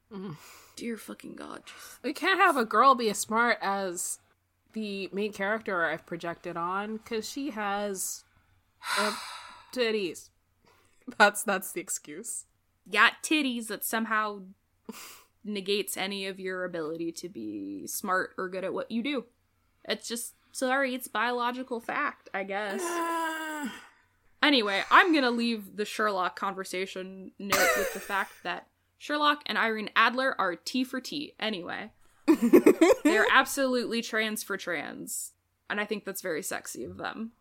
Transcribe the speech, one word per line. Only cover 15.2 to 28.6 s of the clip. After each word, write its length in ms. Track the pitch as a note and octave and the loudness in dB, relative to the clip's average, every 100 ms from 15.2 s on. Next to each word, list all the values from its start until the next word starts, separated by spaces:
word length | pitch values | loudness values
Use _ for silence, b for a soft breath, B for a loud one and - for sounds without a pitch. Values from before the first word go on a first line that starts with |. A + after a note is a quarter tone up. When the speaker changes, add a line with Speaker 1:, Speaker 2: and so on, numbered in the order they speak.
| B _ | B _
Speaker 2:
negates 520 | G3+ G#3 F#3+ G3+ F#3+ - | -8 -4 0 0 0 -4
any 300 | F#3+ G3 F#3+ | -4 -4 -6
of 140 | G3 | -6
your 240 | F#3 F#3 | -6 -4
ability 480 | F3+ F3 D#3 E3 E3+ | -4 -4 -4 -4 -6
to 160 | E3 F3 | -6 -10
be 580 | F#3+ G#2+ G#2 G2 G2 - | -10 -8 -8 -8 -8 -8
smart 460 | - G3+ F#3 - - | -6 0 0 0 -4
or 100 | F#3 | -6
good 160 | F#3 | -4
at 80 | F3+ | -4
what 180 | C3+ - | -4 -4
you 120 | A3+ | -4
do. 240 | A#3 C#4 - _ _ _ _ _ | -2 -4 -6 _ _ _ _ _
It's 240 | - A3 - | -8 -8 -6
just, 260 | A#3 - - _ | -8 -10 -16 _
sorry, 420 | - B3+ C4 C4+ | -2 0 2 0
it's 120 | B3+ - | -2 -6
biological 720 | G#3+ A#3 B3 A#3+ B3+ C4 A#3 | -2 0 0 -2 -4 -6 -8
fact, 480 | A#3 B3+ D4 - - | -4 -4 -4 -6 -8
I 120 | G3 | -6
guess. 360 | G3 G3 G#3 G3+ | -4 -4 -4 -4
Speaker 1:
<sighs> 880 | F4 E4+ E4+ E4 D#4+ D#4+ D#4 D4+ C4+ B B B B _ _ - | -2 -2 -2 -2 -2 -4 -6 -6 -6 B B B B _ _ 0
Speaker 2:
Anyway, 400 | D4 C#4 G#3 G3 - | 4 4 4 0 6
I'm 240 | C#4+ G4 | 8 8
gonna 160 | D4+ B3+ | 6 4
leave 460 | A#3+ A#3 A3+ F#3+ F#3 | 2 0 -2 -6 -8
the 80 | |
Sherlock 500 | G#3 - G#3+ F#3+ F3+ | -6 -2 -2 0 -2
conversation 960 | - G3 F#3+ F#3+ F#3 F#3+ F#3+ F#3 F#3+ F#3+ - | -2 -6 -6 -6 -6 -6 -8 -10 -14 -16 -10
note 300 | G3+ G3 - G3+ | -2 2 2 2
with 140 | F#3+ | -2
the 60 | G3 | -6
fact 320 | - G3 G#3+ - | -4 -4 -4 -8
<laughs> 60 | |
that 240 | F3+ F3 | -10 -10